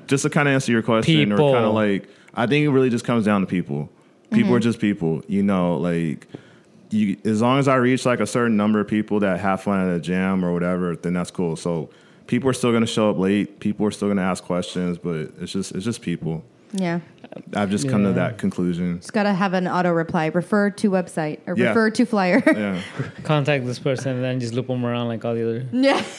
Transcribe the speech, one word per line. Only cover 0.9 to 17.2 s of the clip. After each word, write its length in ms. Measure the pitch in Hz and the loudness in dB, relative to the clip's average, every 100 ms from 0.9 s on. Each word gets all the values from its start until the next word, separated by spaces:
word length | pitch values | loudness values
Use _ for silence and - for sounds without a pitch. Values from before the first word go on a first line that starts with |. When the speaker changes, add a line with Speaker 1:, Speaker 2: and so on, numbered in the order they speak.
| 113 135 160 143 | 2 4 4 4
Speaker 1:
or 40 | 101 | 4
Speaker 2:
People. 180 | 143 | 4
Speaker 1:
kinda, 160 | 123 107 | 4 2
like, 400 | 110 104 98 - - - | 2 2 0 -4 -20 -10
I 140 | 104 117 | -2 2
think 180 | 147 151 | 2 4
it 40 | |
really 180 | 131 131 | 4 4
just 160 | 120 - | 0 0
comes 200 | 120 104 | 0 2
down 160 | 101 | 2
to 60 | 92 | 2
people. 420 | 92 78 71 - _ _ _ - | -2 -2 -6 -8 _ _ _ 0
People 160 | 220 110 | 2 4
Speaker 3:
Mm-hmm. 60 | 120 | 4
Speaker 1:
are 40 | |
just 200 | 117 110 | 2 0
people, 440 | 107 101 80 80 - | 0 0 -2 -2 -2
you 160 | 98 | 0
know, 340 | 101 95 87 80 | 2 2 0 0
like, 500 | 87 85 82 - - - - - _ - - | -2 -2 -2 -6 -12 -20 -20 -20 _ -20 -6
you, 240 | 107 104 - 110 | -2 0 -2 -2
as 160 | 107 | 0
long 180 | 120 135 | 2 4
as 80 | 139 | 4
I 80 | 131 | 4
reach, 300 | 123 127 127 | 4 2 0
like, 140 | 113 | 0
a 60 | 104 | 0
certain 300 | 127 120 104 | 0 2 2
number 220 | 104 107 | 2 2
of 80 | 101 | 0
people 320 | 107 107 104 | -2 0 0
that 180 | 101 87 | 0 0
have 220 | 98 95 | 0 -2
fun 180 | 104 98 92 | 0 0 0
at 80 | 87 | -2
a 40 | |
jam 440 | 78 92 95 95 | -2 -2 0 0
or 80 | 90 | 0
whatever, 420 | 87 87 90 90 82 | -2 -2 -2 -4 -4
then 180 | 87 | -4
that's 180 | 87 87 | -4 -4
cool. 240 | - 87 80 | -4 -4 -4
So 340 | 87 82 71 - - - - | -4 -4 -6 -14 -20 -16 -4
people 220 | 120 131 | -2 0
are 40 | |
still 180 | 123 123 | 0 2
gonna 140 | 113 113 | 2 2
show 220 | 117 107 | 2 2
up 60 | 98 | 2
late. 400 | 95 101 95 - | 2 2 0 -4
People 260 | 104 104 104 | -4 -2 -2
are 60 | |
still 160 | - 101 | -2 -2
gonna 140 | 101 | 0
ask 200 | 92 90 | 0 -2
questions, 540 | - 90 90 90 90 85 | -4 -4 -4 -4 -4 -4
but 320 | 90 80 78 - | -6 -6 -8 -12
it's 120 | 87 | -8
just, 220 | 98 92 95 | -8 -6 -6
it's 100 | 117 | -6
just 160 | 113 | -6
people. 420 | - 82 80 80 - _ - | -6 -6 -6 -8 -10 _ -10
Speaker 3:
Yeah. 280 | 196 180 170 - - | -4 -2 -4 -8 -20